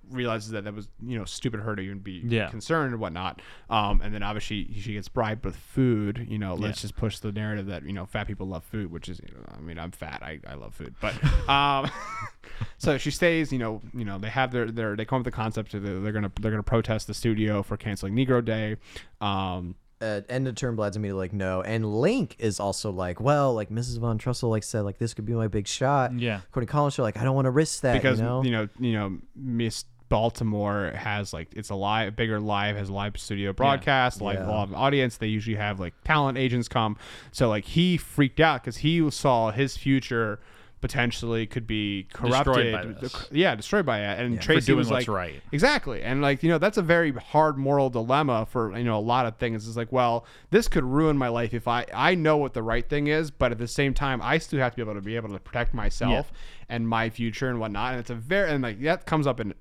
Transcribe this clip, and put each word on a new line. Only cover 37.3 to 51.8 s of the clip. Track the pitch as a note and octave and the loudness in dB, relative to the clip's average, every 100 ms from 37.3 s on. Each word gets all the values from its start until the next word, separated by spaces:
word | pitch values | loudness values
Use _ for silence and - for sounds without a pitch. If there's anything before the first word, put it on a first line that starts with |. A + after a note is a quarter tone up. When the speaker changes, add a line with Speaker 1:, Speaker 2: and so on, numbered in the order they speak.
Speaker 1:
So, | - A#2+ | 2 2
like, | G#2 | 2
he | - D#3+ F3+ E3+ | 0 2 4 2
freaked | - - C3+ - | 0 2 2 6
out | D#3+ C3+ | 4 4
'cause | - - | -4 -2
he | D3+ E3+ D3+ | 2 4 2
saw | - C#3+ A#2+ A2 | 2 4 4 2
his | G#2+ C3+ - | 2 0 0
future | C3+ C3+ - A#2 A2 G#2 - - - - | 2 2 2 0 0 -4 -12 -20 -20 -8
potentially | B2+ - B2 - A#2 A2+ A2 | -2 2 0 0 -2 -2 -2
could | B2 A2 | -4 -2
be | G#2+ G#2 G2 G2 | -2 0 -2 -6
Speaker 2:
Destroyed | - A#2+ B2+ | -2 2 4
Speaker 1:
corrupted. | C#3+ B2+ A#2 | 4 4 2
Speaker 2:
by | G#2+ A2 F2+ | 0 -4 -8
this. | B2+ - - | -8 -8 -2
Speaker 1:
Yeah, | D3 F3+ | 2 2
destroyed | A2+ - G#3 D3+ | 2 0 2 2
by | A2 | 0
it. | G2+ G2 | 0 -2
And | B2 | -2
Speaker 3:
Yeah. | A2+ | -2
For | - | 4
Speaker 1:
Tracy | D#3+ A#2 | 4 6
Speaker 2:
doing | C3 | 4
Speaker 1:
was | A#2+ | 4
Speaker 2:
what's | B2+ A#2+ | 0 0
Speaker 1:
like, | G2 | -2
Speaker 2:
right. | F2 C#2 - | -4 -10 -4
Speaker 1:
exactly. | D3 G3 G3 - G#2 | 4 4 4 -2 -6
And, | A2 C3+ | -2 2
like, | C#3+ C#3 | 2 4
you | E3 | 4
know, | D#3+ | 4
that's | F#3+ G#3+ | 4 2
a | |
very | E3 E3+ D#3+ | 4 4 4
hard | B2+ - D3+ D#3 C3+ | -2 2 4 4 2
moral | C3+ C#3+ C3+ | 2 4 4
dilemma | A#2+ A2+ C#3 D3 A2+ A2 | 0 2 2 4 2 0
for, | B2+ A2+ G#2 | -2 -2 0
you | |
know, | A#2+ G#2+ | 0 0
a | |
lot | A2 B2 | 2 2
of | A#2+ A2 | 2 -2
things. | A#2+ A2+ A2 | -2 -2 -6
It's | A2+ | -8
like, | A2+ | 0
well, | B2+ A#2+ A#2 - - - | 2 4 2 -4 -20 4
this | G3 A#3 | 4 6
could | E3+ | 2
ruin | B2+ C#3 D#3+ C#3+ | 4 4 6 4
my | B2 | 2
life | A#2 A#2+ | 0 0
if | A#2 A#2+ | 0 0
I, | A#2 | 0